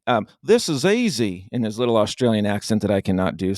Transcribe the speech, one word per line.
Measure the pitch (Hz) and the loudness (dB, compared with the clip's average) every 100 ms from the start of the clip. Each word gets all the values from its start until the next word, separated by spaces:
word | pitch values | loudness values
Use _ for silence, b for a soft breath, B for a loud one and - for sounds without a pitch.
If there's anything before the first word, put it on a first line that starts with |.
| - | -2
um, | 120 101 b | 0 -2 b
this | - 233 - | 2 2 2
is | 147 | -2
easy, | 165 226 240 123 110 90 95 | 0 2 0 0 -4 -4 -8
in | 120 | -6
his | 110 104 | -4 -2
little | 123 113 | 0 2
Australian | 104 - 123 110 101 | 0 0 0 2 0
accent | 101 - 113 | -2 -2 -2
that | 101 | 2
I | 101 | 0
cannot | 98 92 92 78 | 0 0 0 -2
do. | 92 | -4